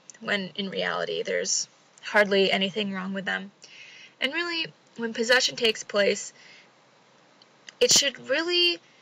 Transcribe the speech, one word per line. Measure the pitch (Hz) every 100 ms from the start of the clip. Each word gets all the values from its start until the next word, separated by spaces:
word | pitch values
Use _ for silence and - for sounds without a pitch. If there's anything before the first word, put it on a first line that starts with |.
| - -
when | 220 202 180 -
in | 196
reality | 180 90 87 85 165
there's | - 90 92 - - _ _ -
hardly | - 214 196 196 190
anything | 196 190 220 202
wrong | 190 190
with | 190 190
them. | 190 196 - - - - - - _
And | 262
really, | 320 349 330 311 - _ -
when | 233
possession | 233 226 254 254 262
takes | 226 220
place, | - 202 202 208 - - - - - _ _ _ _ _ _ _ _ _ - -
it | 247
should | - 285 - 240
really, | 285 339 349 349 339 - _